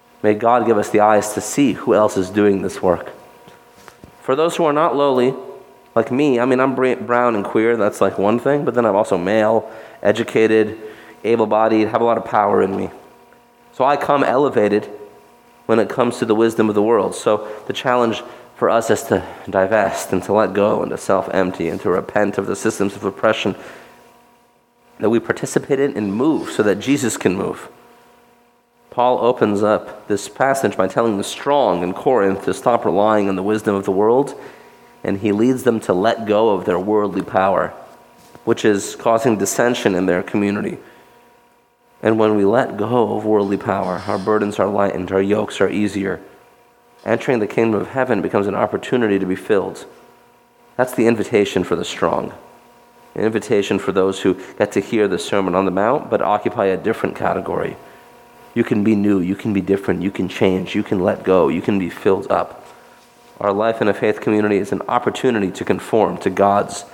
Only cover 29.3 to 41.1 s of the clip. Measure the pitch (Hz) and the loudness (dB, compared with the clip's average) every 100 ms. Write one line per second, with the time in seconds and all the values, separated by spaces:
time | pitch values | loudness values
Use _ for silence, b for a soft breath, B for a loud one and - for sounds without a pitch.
29.3 | 123 107 101 104 147 - - - 101 - | 2 0 2 2 0 -4 -16 -6 -6 -6
30.3 | - 135 135 107 98 95 123 117 98 - | -2 0 0 -2 0 -2 0 0 -2 -6
31.3 | - 143 143 113 87 90 95 147 123 98 | -6 0 2 2 0 -2 -2 0 2 2
32.3 | 95 - 87 131 117 101 87 107 107 98 | 0 -4 -4 -2 -2 0 2 2 2 0
33.3 | 95 98 110 107 98 95 95 107 123 147 | -2 -2 -2 -2 -2 0 2 2 2 0
34.3 | - B B B B B B 101 98 104 | -8 B B B B B B -6 -2 0
35.3 | 101 123 131 123 110 - 92 110 110 104 | 2 2 2 0 0 -2 0 0 0 0
36.3 | 104 113 95 87 90 98 107 104 92 85 | 2 2 0 0 -2 0 0 0 -4 -2
37.3 | 95 95 87 85 - - - - - - | 0 2 0 -2 -8 -20 -20 -20 -20 -20
38.3 | - - 113 113 101 - - 120 113 131 | -8 -4 2 2 2 -2 -4 0 2 2
39.3 | 104 98 - 120 117 104 92 92 90 87 | 0 0 0 0 2 0 2 2 0 0
40.3 | 107 101 104 101 - B B B | -2 0 -2 -6 -8 B B B